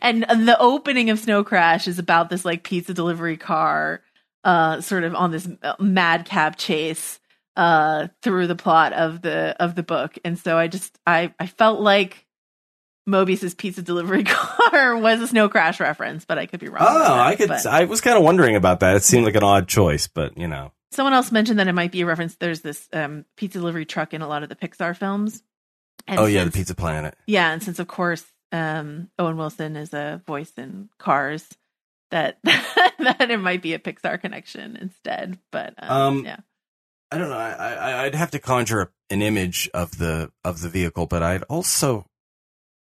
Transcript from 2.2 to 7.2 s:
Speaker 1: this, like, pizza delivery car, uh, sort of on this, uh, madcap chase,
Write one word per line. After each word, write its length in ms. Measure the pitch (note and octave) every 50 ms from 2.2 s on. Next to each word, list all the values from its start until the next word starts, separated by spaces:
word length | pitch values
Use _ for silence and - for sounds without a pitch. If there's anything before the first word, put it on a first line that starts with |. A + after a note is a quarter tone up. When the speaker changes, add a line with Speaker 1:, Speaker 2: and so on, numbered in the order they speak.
| E3+ F3
Speaker 1:
this, 140 | F3+ F3+ -
like, 180 | F3 E3+ E3+
pizza 320 | - - F#3+ F3 F3 - F3+
delivery 420 | F3 E3 F3 E3+ E3 E3 E3 D#3
car, 680 | D#3+ - - E3+ D#3 D#3+ D#3 D3+ D#3 D#3 D#3 E3 F3 _ _ _ _ _ _ _ _ -
uh, 360 | G3 F3 E3 D#3+ D#3+ D#3+ -
sort 220 | F3 - G3+ F#3 E3
of 100 | E3 F3
on 140 | - F3+ E3+
this, 160 | D#3+ D#3+ F3+ F3+ - -
uh, 120 | - C#3+ - -
madcap 760 | G3 G3+ F#3 F#3 F3 E3 E3 E3+ E3+ - G3 F3+ D#3 D#3 C#3+
chase, 640 | - - - E3+ D#3 D#3+ D#3+ D#3+ - - - - -